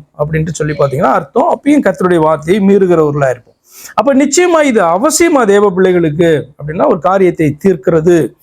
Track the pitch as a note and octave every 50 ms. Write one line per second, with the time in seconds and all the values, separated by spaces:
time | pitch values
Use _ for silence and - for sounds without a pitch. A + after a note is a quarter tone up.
0 | - _ _ - D3+ D3+ D#3+ D#3 D#3 F3 D#3+ - - D3+ D3+ C#3+ D3 C#3 C3 C#3
1 | F3 - A#3+ F#3+ E3 - - A3+ - F4 C4 A#3 - C#4+ D4 C#4+ - G3 F#3 -
2 | G3 F3+ F3 E3+ D#3 D#3 D#3+ D3 D3 D#3+ F#3 A3 F#3+ G3 G3 G3+ F#3+ F3+ F3 E3
3 | D#3 D3 C#3+ D3 C#3 C3 B2 A#2+ - _ _ _ _ _ - - - - - -
4 | A3 C#4 C#4 C4 D4 C#4+ C#4+ F4 F4+ F4+ E4+ D#4+ D4+ C#4+ A#3 A3 F3+ E3 E3 F#3
5 | A#3+ D#4 C4+ - E4+ E4+ E4 C4+ A#3+ G3+ G3 G3+ G#3 G#3 F3+ F#3 F#3+ F#3 F3+ F3+
6 | E3+ D#3+ D3 D#3 F3 E3 D#3+ C#3 A#2+ - - - D3 D3 D3+ F#3 B3+ D4 A3 F3
7 | - F3+ F#3+ G3 F#3+ F3 D#3+ - D#3+ D3 D3 - - G3 F#3 E3+ - - E3+ D#3+
8 | D#3 F3+ F3 E3 C#3 G#2+ - _